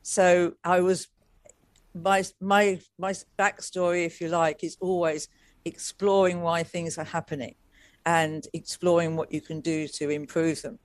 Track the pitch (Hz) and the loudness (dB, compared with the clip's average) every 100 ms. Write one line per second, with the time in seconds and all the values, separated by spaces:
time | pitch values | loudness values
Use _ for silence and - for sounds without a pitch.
0 | - - 185 180 175 - 170 180 180 185 | -4 4 6 6 4 -2 0 2 2 0
1 | - _ _ _ _ _ _ _ _ 175 | -4 _ _ _ _ _ _ _ _ -4
2 | 175 196 190 _ 190 202 202 185 _ - | 2 2 0 _ 2 4 4 0 _ -8
3 | 185 190 - - 202 - - 185 180 175 | -6 -6 -10 0 0 0 -10 -2 0 0
4 | 170 - 165 170 165 151 165 - 185 180 | -2 -4 -4 2 0 0 -10 -6 -4 0
5 | 165 156 - _ _ _ 170 - - - | 0 -2 -10 _ _ _ -12 -10 -14 -2
6 | 202 196 185 175 170 170 165 175 165 160 | 2 4 4 2 -2 -2 -4 -6 -6 -8
7 | 156 170 - 151 117 - _ _ _ _ | -6 -6 -6 -8 -10 -14 _ _ _ _
8 | 165 165 156 156 - 165 - - 175 170 | 0 2 2 -4 -10 -12 -12 -2 2 2
9 | 165 160 156 156 - 160 165 156 147 - | 2 -4 -4 -6 -8 -6 -4 -4 -4 -6
10 | 147 147 147 170 165 147 - 233 | -4 -4 -4 0 0 -2 -8 -16